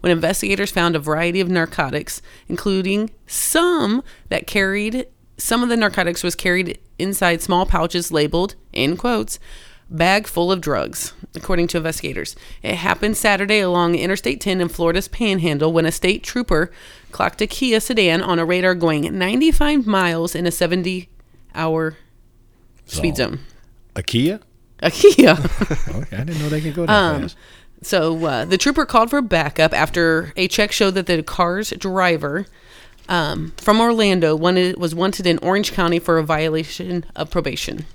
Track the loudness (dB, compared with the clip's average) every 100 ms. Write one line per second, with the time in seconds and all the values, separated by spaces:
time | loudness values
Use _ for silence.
0 | 2 2 2 -2 -2 -2 -2 0 0 0
1 | -2 -2 0 0 0 0 -2 -2 -4 -4
2 | -8 -14 -16 -20 -10 -6 -2 0 0 -2
3 | -2 -8 -10 -6 0 2 2 2 0 -2
4 | -4 -18 -6 -6 -2 -2 0 0 -2 -4
5 | -8 _ _ -10 -2 0 2 2 0 0
6 | -2 -2 -4 -2 0 0 0 -6 -14 -6
7 | -6 0 0 0 0 0 2 2 0 -2
8 | -2 0 2 0 -2 -6 -10 -2 0 0
9 | -2 -2 -4 -10 -14 -20 -20 -20 -12 0
10 | 2 2 0 -2 0 0 0 -2 -4 -6
11 | -10 -12 -16 -14 -2 0 2 -2 -4 -6
12 | -6 -8 -10 -12 -18 -12 -6 -4 0 0
13 | 0 0 0 0 2 2 2 2 2 2
14 | 0 -2 -2 -4 -2 -2 -2 0 0 0
15 | -4 -2 0 2 0 2 2 2 0 0
16 | 0 0 -2 -6 0 0 0 -6 -20 -20
17 | -20 -4 -4 -2 -4 -2 0 0 2 2
18 | 4 2 2 0 2 2 2 2 2 0
19 | -2 -2 0 2 4 4 4 2 2 2
20 | 2 0 -2 -2 -2 0 0 0 -2 -6
21 | -8 -20 -20 -20 -16 -6 -2 0 -2 -6
22 | -20 _ -20 _ _ _ -20 _ -12 -4
23 | -2 0 -4 -4 -12 -20 -20 -20 -14 -10
24 | -2 0 0 -2 -10 _ _ -4 -4 6
25 | 8 10 6 6 0 -2 0 0 0 -2
26 | -6 -6 -6 -4 -4 -4 -4 -4 2 4
27 | 4 0 -4 -10 -20 -20 -20 -18 -2 0
28 | 0 0 -2 -2 0 2 2 0 2 2
29 | 2 0 2 0 0 2 2 4 0 2
30 | 2 2 -2 -4 -2 0 0 2 0 0
31 | 0 -2 -2 -2 0 0 -6 -8 -4 0
32 | 2 0 -2 -6 -8 -14 -20 -20 -20 -20
33 | -4 -2 -2 -4 -8 -4 2 4 4 4
34 | 4 4 2 2 2 4 2 0 -4 -2
35 | -2 0 0 0 2 0 0 0 0 0
36 | 2 0 2 -2 0 -2 -6 -10 -6 -6
37 | -6 -8 -4 -2 -4 -6 -8 -10 -12